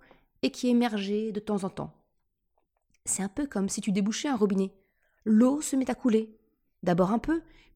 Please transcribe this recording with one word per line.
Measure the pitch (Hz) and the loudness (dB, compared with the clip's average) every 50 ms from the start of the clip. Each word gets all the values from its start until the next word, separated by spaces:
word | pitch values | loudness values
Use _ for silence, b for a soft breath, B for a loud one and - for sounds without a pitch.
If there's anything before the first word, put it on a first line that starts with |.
| b b b b b b b _ | b b b b b b b _
et | - - | -4 -4
qui | - - - 247 | -2 -2 0 2
émergeaient | 240 240 240 240 214 202 196 196 208 214 220 220 | 4 4 2 2 0 -4 -4 -2 -2 -2 -4 -4
de | 196 208 | -6 -6
temps | 208 - 208 196 196 | -4 -4 -4 -4 -4
en | 180 | -6
temps. | - - 151 - - _ _ _ _ _ _ _ _ _ _ _ _ _ _ _ _ _ _ _ _ _ _ | -8 -8 -10 -12 -12 _ _ _ _ _ _ _ _ _ _ _ _ _ _ _ _ _ _ _ _ _ _
C'est | - - - | -6 -6 -6
un | 190 196 | -6 -6
peu | - - 294 | -6 -6 -8
comme | 277 - 202 196 196 | -4 -4 -4 -4 -2
si | - 214 | -4 -4
tu | - 220 | -4 -2
débouchais | 185 208 196 214 214 - - | 0 0 0 0 -2 -2 -4
un | 294 269 | -4 0
robinet. | 214 214 196 202 190 190 190 - _ _ _ _ _ _ _ _ _ _ | 2 2 2 2 0 -2 -4 -6 _ _ _ _ _ _ _ _ _ _
L'eau | 220 214 214 247 254 285 302 | 4 6 6 6 6 4 0
se | 302 - 285 | -2 -2 -2
met | 262 254 254 | -2 0 -2
à | 240 | -4
couler, | - - 254 214 220 220 220 - _ _ _ _ _ _ _ _ _ | 0 0 2 2 2 0 -2 -10 _ _ _ _ _ _ _ _ _
d'abord | - 175 180 175 185 180 | -2 0 2 2 2 2
un | 220 226 | 2 -2
peu, | - - 320 330 b b b b b b b | 0 -2 -2 -2 b b b b b b b